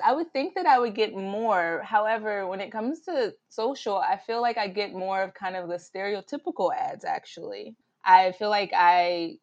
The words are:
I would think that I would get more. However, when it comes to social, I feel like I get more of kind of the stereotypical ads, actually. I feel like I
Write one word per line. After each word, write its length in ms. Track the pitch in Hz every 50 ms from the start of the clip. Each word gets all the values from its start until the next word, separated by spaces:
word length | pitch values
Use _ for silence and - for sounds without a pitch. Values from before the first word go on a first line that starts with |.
| -
I 80 | 233 262
would 180 | 311 339 -
think 220 | - 262 277 370 -
that 140 | 370 359
I 100 | 311 262
would 160 | 247 240 233 202
get 220 | 220 214 214 -
more. 640 | 196 190 196 202 214 226 226 202 180 170 165 165 147 208
However, 640 | - 226 208 214 214 226 220 214 214 208 202 190
when 160 | 180 190 190
it 100 | 202 -
comes 300 | 214 220 220 254 320 330 -
to 280 | 370 339 277 233 190 - _ _ _
social, 480 | - - 220 254 277 269 - 220 202
I 200 | 190 - - 190
feel 260 | 190 - - 226 233 240
like 160 | 240 226 233
I 80 | 208
get 260 | 196 185 208 202 196 -
more 300 | 185 185 190 190 190 190
of 100 | 185 -
kind 220 | - 196 185 185
of 120 | 185 175
the 100 | 170 175
stereotypical 920 | 175 175 - - 190 196 202 208 196 - - 285 285 - 359 - - 190 165
ads, 320 | - - - 147 143 - -
actually. 720 | 165 151 151 - - - - - - 101 101 - 226 226 _ _ _ _ _ -
I 280 | 190 185 185 190 185 185
feel 180 | - 214 208
like 220 | 208 202 196 - -
I 640 | 185 175 175 180 180 175 175 175 170 170 165 - -